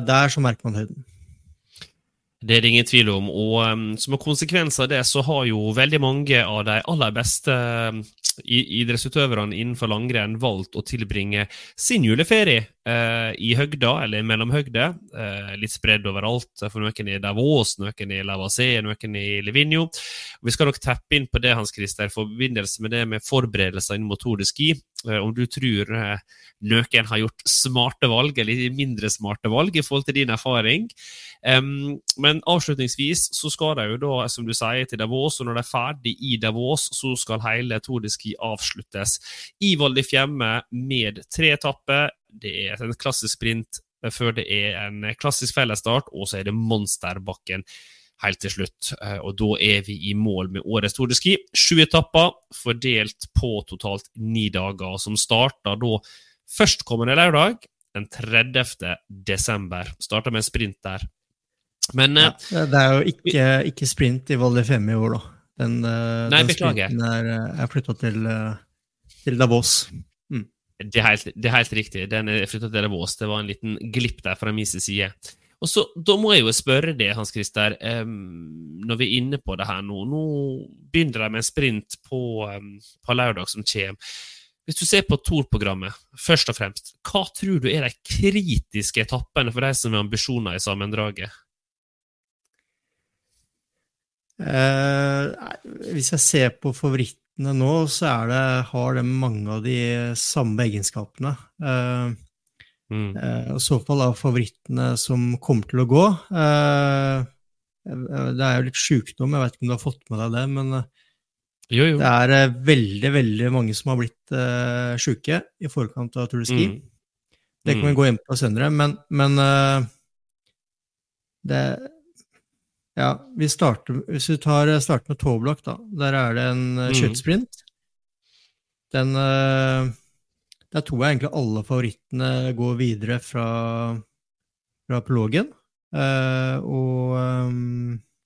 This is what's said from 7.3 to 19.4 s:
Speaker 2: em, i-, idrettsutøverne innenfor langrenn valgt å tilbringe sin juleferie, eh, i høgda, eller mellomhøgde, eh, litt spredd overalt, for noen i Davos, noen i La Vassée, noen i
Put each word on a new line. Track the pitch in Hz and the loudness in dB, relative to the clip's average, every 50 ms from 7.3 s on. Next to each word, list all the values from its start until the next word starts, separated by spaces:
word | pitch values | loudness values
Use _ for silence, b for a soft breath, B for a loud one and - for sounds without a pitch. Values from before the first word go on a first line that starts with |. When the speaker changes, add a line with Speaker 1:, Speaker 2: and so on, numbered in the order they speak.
| - - - 143 | 0 0 0 0
Speaker 2:
em, | 131 123 120 120 117 117 117 110 110 110 107 - _ _ - - - - - | 0 0 0 -2 -2 -2 -2 -4 -4 -6 -10 -12 _ _ -2 -2 -2 -2 -2
i-, | - 120 127 - - 87 120 | 0 2 2 2 2 0 -2
idrettsutøverne | 117 120 117 117 - 127 - 151 139 127 117 104 104 104 87 | 0 0 0 -2 -2 -2 0 0 2 2 2 0 -2 -2 -4
innenfor | 104 117 123 120 - 117 110 | -4 -4 -4 -4 -4 -2 -2
langrenn | 104 107 120 123 120 110 104 107 113 113 | -2 -2 -2 -2 -2 -2 -2 -2 -4 -2
valgt | 131 120 98 95 92 - - | -2 -2 -2 -2 -6 -8 -8
å | 104 | -8
tilbringe | - - 131 113 107 98 - 101 98 101 104 104 104 B B B B B B | -8 -6 -6 -6 -4 -4 -4 -4 -2 -2 -2 -2 -2 B B B B B B
sin | - - - 247 202 | -4 0 2 4 4
juleferie, | 123 110 113 139 165 - 220 220 208 165 120 113 110 - _ _ - | 6 6 6 4 4 4 4 4 6 4 4 2 2 -4 _ _ -4
eh, | 117 117 117 117 113 117 117 113 110 - - | -2 0 0 0 0 0 -2 -2 -4 -4 -2
i | 104 113 117 | 0 2 2
høgda, | 131 143 147 151 139 123 117 143 160 | 2 2 0 0 0 2 2 2 2
eller | 135 107 107 107 110 | 0 -2 -2 -2 0
mellomhøgde, | 113 110 110 113 120 139 151 143 131 113 113 135 175 175 - - - - | 0 0 0 2 0 0 0 0 0 0 0 0 0 -2 -6 -14 -16 -12
eh, | 113 110 101 98 101 101 101 98 | -8 -8 -8 -8 -8 -10 -10 -10
litt | 101 107 110 | -8 -8 -8
spredd | - - - 110 107 104 101 | -6 -2 2 2 2 2 2
overalt, | 101 95 98 104 110 123 120 - _ - - 101 104 | -2 -2 -2 -2 0 -2 -2 -4 _ -12 -10 -8 -6
for | 107 110 | -4 -4
noen | 107 107 - - 104 101 98 | -4 -4 -4 -6 -6 -6 -6
i | 98 | -4
Davos, | 101 101 101 110 131 151 156 127 110 - - - | -2 -2 0 2 2 4 4 4 4 2 0 -4
noen | 98 107 - - 101 98 | -6 -8 -8 -8 -8 -6
i | 98 95 98 | -6 -6 -4
La | 101 98 | -6 -6
Vassée, | 95 95 101 - 123 127 127 120 113 | -4 -4 -2 0 0 2 2 2 0
noen | 107 104 104 - - 107 104 | 0 -4 -6 -6 -8 -8 -6
i | 101 101 104 101 101 | -6 -4 -4 -4 -4